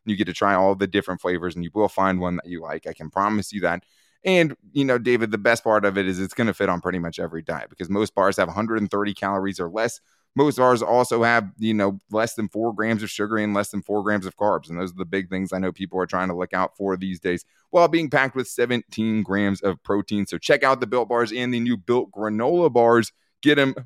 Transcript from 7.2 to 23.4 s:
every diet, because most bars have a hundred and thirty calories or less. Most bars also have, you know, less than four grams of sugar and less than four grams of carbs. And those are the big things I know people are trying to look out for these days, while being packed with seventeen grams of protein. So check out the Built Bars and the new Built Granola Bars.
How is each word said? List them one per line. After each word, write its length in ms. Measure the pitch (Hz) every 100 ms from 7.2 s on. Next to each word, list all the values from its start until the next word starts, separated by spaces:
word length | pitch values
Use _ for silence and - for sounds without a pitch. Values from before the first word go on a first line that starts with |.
every 220 | 85 82
diet, 280 | 80 78 52
because 180 | - 87
most 240 | 101 107
bars 240 | - 98 98
have 100 | 90
a 40 |
hundred 280 | 95 110 110
and 100 | 104
thirty 240 | 101 104
calories 460 | 98 98 98 98 92
or 80 | 87
less. 320 | 104 117 - _ _ _
Most 220 | - 147 123
bars 240 | 127 127
also 400 | 110 120 123 113
have, 260 | 117 117 101 -
you 140 | 110
know, 280 | 110 98 98 -
less 240 | 107 117
than 140 | - 107
four 260 | 107 113
grams 300 | 104 110 110
of 60 | 107
sugar 260 | - 107 110
and 180 | 104
less 160 | 101 104
than 120 | 101
four 200 | - 104
grams 240 | 101 104 92
of 100 | -
carbs. 320 | 104 85 76
And 120 | 85
those 100 | 92
are 60 | 90
the 80 |
big 260 | 87 98 90
things 220 | 92 95
I 60 | 92
know 120 | 92
people 300 | 85 95 92
are 60 | 90
trying 220 | 92 92
to 60 |
look 180 | 87 90
out 240 | 92 90 -
for 200 | 98 92
these 240 | 95 90
days, 240 | 92 87 - _ _
while 160 | 175 170
being 240 | 165 156
packed 240 | 139 135
with 140 | 131 123
seventeen 760 | - 120 120 - - 110 110
grams 380 | 90 98 101 98
of 200 | 101 92
protein. 420 | - 101 98 104 98
So 120 | 85
check 260 | - 147
out 160 | 135 131
the 80 | 117
Built 200 | 123 110
Bars 220 | 120 117
and 240 | 117 123
the 60 | 120
new 160 | 117 113
Built 340 | 92 120 -
Granola 640 | 101 107 107 123 175 165
Bars. 400 | 120 117 117 107 - _ _